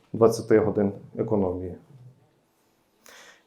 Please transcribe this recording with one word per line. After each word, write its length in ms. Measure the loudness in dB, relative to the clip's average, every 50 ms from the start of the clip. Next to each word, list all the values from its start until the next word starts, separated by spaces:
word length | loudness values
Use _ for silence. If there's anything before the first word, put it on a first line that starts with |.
| _ _ 0
двадцяти 460 | 4 4 4 4 0 0 2 2 4
годин 320 | 4 2 0 -2 -2 -2 -4 -8 -16 -14 -8
економії. 580 | -8 -4 -2 0 0 0 -2 -4 -6 -8 -10 -12 -14 -20 _ -20 -20 -20 -20 -20 _ _ _ _ _ _ _ _ _ _ _ _ _ _ _ _ _ _ -20 -20 -20 -20 -20 -20 _ _